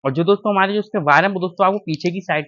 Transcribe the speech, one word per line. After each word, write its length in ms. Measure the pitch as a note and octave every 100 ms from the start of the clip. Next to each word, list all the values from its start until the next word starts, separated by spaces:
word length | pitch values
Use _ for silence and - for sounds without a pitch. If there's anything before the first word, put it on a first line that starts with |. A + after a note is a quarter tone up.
और 100 | C3+
जो 100 | C3+ E3+
दोस्तों 280 | G3+ G#3+
हमारे 200 | G3 F#3+
जो 60 | G#3
उसके 200 | G3+ G#3
वायर 200 | D3 C#3+
हैं 80 | F#3
वो 80 | F#3+
दोस्तों 240 | F3+ F3 F#3+
आपको 120 | G3+
पीछे 300 | G3+ D3+ F3+
की 100 | F3+
side 220 | - D3+